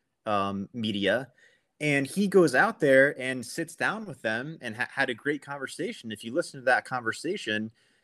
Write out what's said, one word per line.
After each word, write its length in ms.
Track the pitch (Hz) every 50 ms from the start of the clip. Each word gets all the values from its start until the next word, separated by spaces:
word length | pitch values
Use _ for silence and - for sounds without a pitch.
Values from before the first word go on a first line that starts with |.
| _ _ _ _ _
um, 420 | 110 104 101 98 101 101 98 101 - -
media. 560 | 120 110 110 101 101 98 95 104 123 135 - _ _ _ _ _ _ _ _ _ _
And 240 | 151 151 143 139 139
he 220 | 135 - 190 208
goes 280 | 190 185 196 170 147 123
out 260 | 135 180 220 220 -
there 340 | 160 139 135 135 135 147 -
and 280 | - 127 131 131 127 117
sits 300 | - - - 165 160 -
down 300 | - 123 135 185 220 220
with 160 | 196 131 -
them 360 | - 110 110 117 131 156 160 151
and 140 | 131 117 107
ha-, 140 | 117 123 - -
had 160 | 135 135 123
a 40 | 120
great 280 | 107 - 143 151 139
conversation. 680 | - 139 143 143 135 127 - - 160 240 226 - - 113
If 140 | 107 - -
you 80 | 113 123
listen 260 | 170 165 - - 139
to 60 | 120
that 180 | 127 127 127 -
conversation, 880 | - 127 127 117 110 107 - - 156 208 202 - 110 107 107 110 110 - _ _ _ _ _